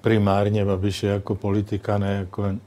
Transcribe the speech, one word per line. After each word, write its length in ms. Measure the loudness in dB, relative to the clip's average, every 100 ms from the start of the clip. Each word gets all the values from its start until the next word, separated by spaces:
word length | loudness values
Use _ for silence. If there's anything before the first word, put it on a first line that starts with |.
primárně 640 | 4 4 4 4 2 2 0
Babiše 420 | 0 -2 0 -2
jako 280 | -2 -2 -4
politika, 640 | -2 -2 -2 -4 -2 -2
ne 160 | 0
jako 320 | -2 -4 -4 -4 -4